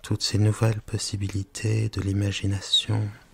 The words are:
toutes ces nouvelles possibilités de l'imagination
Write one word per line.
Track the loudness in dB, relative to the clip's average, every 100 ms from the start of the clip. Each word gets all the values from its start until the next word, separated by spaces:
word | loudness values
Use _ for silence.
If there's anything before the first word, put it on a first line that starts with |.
toutes | -2 -2
ces | 0 4
nouvelles | 4 4 0 0
possibilités | -4 -6 -4 -4 -2 -4 -6 -4 -2 0 0
de | -2
l'imagination | 0 0 0 0 -2 -2 2 0 2 0 0 -6 -20